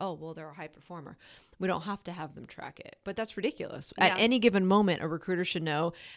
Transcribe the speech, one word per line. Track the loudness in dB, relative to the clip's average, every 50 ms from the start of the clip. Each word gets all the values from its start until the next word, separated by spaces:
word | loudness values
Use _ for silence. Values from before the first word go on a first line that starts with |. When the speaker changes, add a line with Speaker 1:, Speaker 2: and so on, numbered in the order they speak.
Speaker 1:
"Oh, | -8 -8 -8
well, | -8 -12 -14 -14
they're | -14 -16 -16
a | -14
high | -14 -16 -16
performer." | -16 -20 -20 -18 -16 -16 -16 -16 -18 -20 -20 -20 -20 -20 -20 _ _ -4
We | -2 -2
don't | -2 -2 -4
have | -6 -8 -8 -10
to | -12
have | -10 -10 -10 -12 -12
them | -14 -18 -18
track | -16 -14 -14 -14 -14 -16
it. | -18 -18 -20 -14 -12
But | -8 -6
that's | -6 -6 -6 -4 -4
ridiculous. | -2 -2 -2 -4 -8 -10 -10 -12 -14 -8 0 4
At | 4 4 6 6
Speaker 2:
Yeah. | 4
Speaker 1:
any | 4 4 6
given | 6 6 6 6 6
moment, | 6 6 6 6 6 4 2 0
a | -2
recruiter | -4 -4 -4 -2 -2 -2 -2
should | -2 -4 -2
know | -2 -2 0 0 0 -2 -4 -6 -12 -20 -20